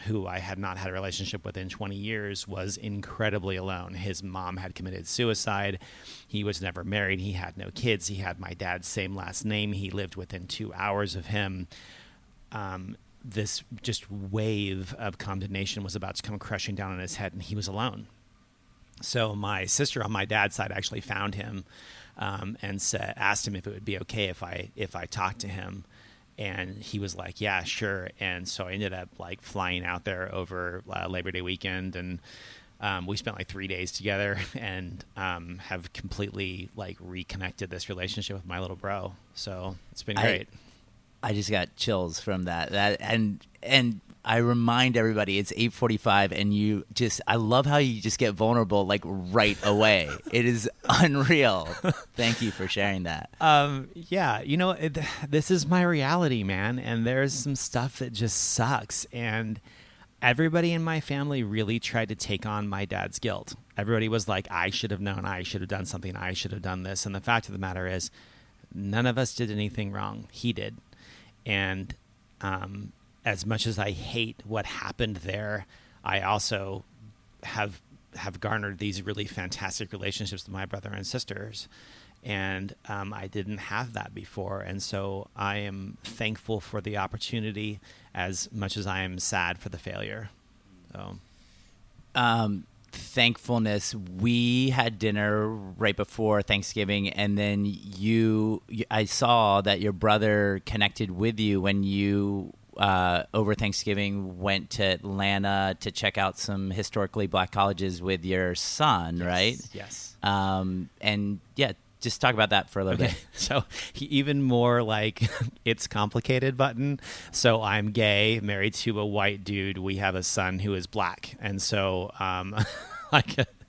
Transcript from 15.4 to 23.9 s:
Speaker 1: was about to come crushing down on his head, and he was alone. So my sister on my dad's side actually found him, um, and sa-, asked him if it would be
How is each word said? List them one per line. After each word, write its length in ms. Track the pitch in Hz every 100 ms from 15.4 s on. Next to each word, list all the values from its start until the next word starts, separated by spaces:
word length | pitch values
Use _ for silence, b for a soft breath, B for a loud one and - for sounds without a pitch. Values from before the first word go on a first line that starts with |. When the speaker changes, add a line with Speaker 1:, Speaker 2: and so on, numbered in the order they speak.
| 98 98 98 104
Speaker 1:
was 120 | 95 98
about 200 | 95 -
to 60 |
come 160 | - 104
crushing 380 | - 101 - 98
down 160 | 95
on 80 | 92
his 160 | 92 -
head, 180 | 98
and 80 | 92
he 140 | 87 104
was 120 | 95
alone. 400 | 98 123 101 104 _ _ _ _ _ _ _ - -
So 340 | - 123 110 104
my 300 | 101 98 92
sister 380 | - 143 127
on 80 | 101
my 140 | 104 98
dad's 300 | 107 101 -
side 160 | 101
actually 300 | 98 - 110
found 340 | - 98 101 101
him, 300 | 110 98 - B B B B -
um, 400 | 98 98 98 117
and 200 | 101 98
sa-, 320 | - 107 - -
asked 320 | 98 104 -
him 80 | 98
if 100 | 104
it 80 |
would 120 | 98
be 120 | 101